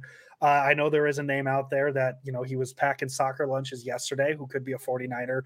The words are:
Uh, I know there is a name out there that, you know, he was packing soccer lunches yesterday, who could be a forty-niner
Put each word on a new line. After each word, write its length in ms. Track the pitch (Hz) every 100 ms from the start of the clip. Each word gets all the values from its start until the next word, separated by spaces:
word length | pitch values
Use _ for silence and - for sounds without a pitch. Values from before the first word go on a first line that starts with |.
| - - - -
Uh, 60 | 147
I 260 | 143 139
know 140 | 147 151
there 180 | 151 147
is 120 | 143
a 40 |
name 240 | 143 139 135
out 220 | 135 135
there 240 | 139 143
that, 280 | 135 131 127
you 80 | 135
know, 100 | 123
he 140 | 127 131
was 160 | 127
packing 360 | - 143 131 135
soccer 380 | 131 135 135 143
lunches 380 | 135 135 131
yesterday, 500 | 120 123 - 131 143 151
who 100 | 131
could 180 | 139
be 80 | 123
a 60 | 127
forty-niner 680 | - 127 127 123 123 131